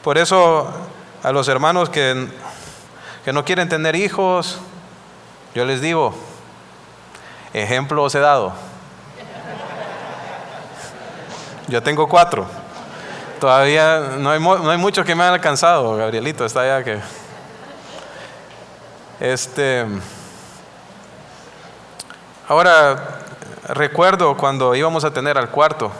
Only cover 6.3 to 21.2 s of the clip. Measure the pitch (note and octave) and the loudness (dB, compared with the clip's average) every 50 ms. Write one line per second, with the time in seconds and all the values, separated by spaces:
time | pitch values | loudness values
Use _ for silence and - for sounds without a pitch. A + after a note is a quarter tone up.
6.3 | - - - - - - - - - - - - - - - - - - - - | -18 -20 -20 -20 -20 -20 -20 -20 -20 -20 -20 -20 -20 -20 -20 -20 -20 -20 -20 -20
7.3 | - - - - - G#2+ G#2 G2+ B2 C3 C#3 C#3 D3+ D3+ C#3+ C#3 - C#3+ C#3+ D3 | -20 -20 -20 -8 -6 -4 -2 0 -2 -2 -2 -2 0 0 0 0 2 2 4 4
8.3 | C#3+ C3 G#2 F#2 F#2 - - - - - - - - - - - - - - - | 4 4 2 -2 -6 -10 -14 -16 -18 -20 -20 -20 -20 -20 -20 -20 -20 -20 -18 -18
9.3 | - - - - - - - - - - - - - - - - - - - - | -18 -16 -14 -14 -12 -12 -12 -12 -12 -12 -12 -12 -12 -12 -14 -14 -14 -14 -14 -14
10.3 | - - - - - - - - - - - - - - - - - - - - | -14 -14 -14 -14 -16 -16 -16 -16 -16 -16 -16 -16 -16 -18 -18 -18 -16 -16 -16 -16
11.3 | - - - - - - - - A#2+ A#2 A#2 - - D3+ D#3 D3+ F3+ F3 F3 F3 | -16 -16 -16 -16 -16 -14 -10 -4 -4 -2 0 0 0 0 0 6 6 6 6 6
12.3 | - A2+ F#2+ - - - - - - - - - - - - - - - - - | 2 -4 -4 -8 -10 -16 -16 -16 -18 -18 -16 -16 -16 -16 -14 -14 -14 -14 -14 -14
13.3 | - - D3 C3+ C3 C3+ C#3 C#3 D3 D#3 D#3 D#3+ D#3+ D#3 D3 C3+ C3 C#3 C#3 C#3+ | -8 -2 2 4 6 6 6 4 4 4 4 4 4 2 0 -4 -4 -2 0 0
14.3 | D3+ D#3 D#3+ F3 F#3+ F#3 E3 D#3 E3+ E3+ F3+ G3+ - G3 F3 D3 E3+ E3+ F3 F3+ | 0 2 4 2 2 2 2 0 0 2 0 0 0 0 0 0 2 2 4 4
15.3 | F3+ F3 F3 D#3 C#3+ B2+ F3 E3+ F3 D#3 B2+ A2+ A2 G#2+ A2 A2 A2+ A2+ A#2 D3 | 2 2 2 0 0 4 4 4 4 4 2 0 0 0 -2 -2 -2 -2 -4 -4
16.3 | D#3 - A#2+ A2 - C3 B2+ C3+ C3+ C3+ B2 A#2+ G#2+ G#2 G#2 - - - - - | -4 -2 -4 -2 0 0 2 2 0 0 -2 -4 -6 -6 -8 -12 -16 -18 -18 -18
17.3 | - - - - - - - - - - - - - - - - - - - - | -20 -20 -20 -20 -20 -20 -20 -20 -20 -20 -20 -18 -18 -18 -18 -18 -18 -18 -18 -18
18.3 | - - - - - - - - - - - - - - - - - - - B2 | -20 -20 -20 -20 -20 -20 -20 -20 -20 -20 -20 -20 -20 -20 -20 -20 -10 -6 -4 -2
19.3 | B2+ B2 - - - - C#3+ C3+ B2+ B2 A#2 A2 G2+ F#2+ F2 - - - - - | -2 -2 -6 -8 -4 -2 0 0 0 -2 -2 -4 -6 -8 -10 -12 -16 -18 -18 -20
20.3 | - - - - - - - - - - - - - - - - - - | -20 -20 -20 -20 -20 -20 -20 -20 -20 -20 -20 -20 -20 -20 -20 -20 -20 -20